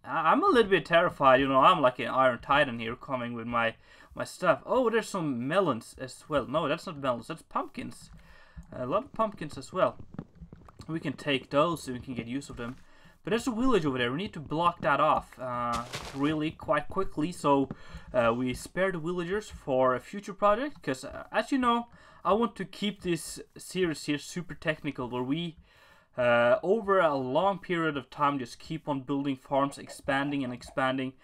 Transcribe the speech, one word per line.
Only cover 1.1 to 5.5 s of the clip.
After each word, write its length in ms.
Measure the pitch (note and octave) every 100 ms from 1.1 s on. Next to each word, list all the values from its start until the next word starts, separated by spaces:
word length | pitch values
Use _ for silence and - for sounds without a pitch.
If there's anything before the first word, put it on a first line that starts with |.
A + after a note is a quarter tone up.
| - C3+ C3
you 80 | C#3
know, 120 | C3+
I'm 220 | D#3 F3
like 180 | B2+ B2+
an 80 | A#2
Iron 320 | A#2+ C3 A#2
Titan 400 | - C#3 C#3 A#2
here 160 | A2+ A#2+
coming 380 | - C3 A#2+
with 140 | A#2+ A#2
my, 280 | A#2+ A2+ - _ - - -
my 80 |
stuff. 380 | B2 - F3+ - -
Oh, 240 | A#3 A#3+
there's 200 | A3 G#3
some 380 | G3 D#3+ A#2+
melons 480 | C3